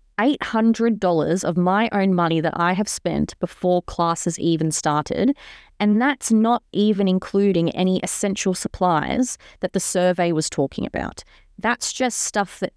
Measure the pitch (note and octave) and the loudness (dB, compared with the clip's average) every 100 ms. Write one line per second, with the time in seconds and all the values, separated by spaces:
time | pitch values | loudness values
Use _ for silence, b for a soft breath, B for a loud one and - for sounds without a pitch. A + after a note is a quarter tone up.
0 | _ - A#3+ C#4+ - A3+ A3+ A3+ A#3 G3+ | _ -2 0 0 -2 2 2 2 0 2
1 | F#3 E3 D3 F#3 E3 E3+ F3 G3 A#3 G3+ | 2 2 2 0 0 0 2 2 0 2
2 | G3 F3+ E3+ D#3+ D#3 - F3 F#3 G#3 - | 2 2 2 2 0 0 0 0 -2 -4
3 | F3+ D3 - - F3 - F3+ F3+ - - | -4 -2 -2 -4 -8 -2 0 0 0 -2
4 | E3+ E3 F3 E3 E3 D#3+ D#3+ - D#3 D3+ | 0 0 -4 -2 0 0 0 -2 0 0
5 | D3+ - A#3+ C#4+ B B B - G#3 G#3 | 0 0 0 0 B B B -2 2 4
6 | C4 C4+ - A3 A3 A#3+ - - G#3 G3 | 2 0 0 2 4 0 -2 0 2 2
7 | G3 F#3 - G3 G3+ F3 E3+ - F#3 F#3 | 2 0 0 2 4 2 0 0 0 0
8 | - - G3+ G3 F#3+ F#3 - - F3+ D#3 | -2 -4 -4 -2 -2 -2 -6 -2 0 2
9 | - C2+ B3+ - B B F#3 F#3+ - F#3 | 0 0 -2 -4 B B -6 -4 -2 2
10 | F3+ F3+ F3 D#3 D#3 - C#3 - - - | 2 2 0 0 -2 -2 -2 -4 -6 -6
11 | - - b b b - G#3+ B3 - - | -8 -10 b b b -6 -4 -4 -6 -2
12 | B3+ - - G#3+ G3 - F#3 | -2 -2 -4 -4 -4 -6 -10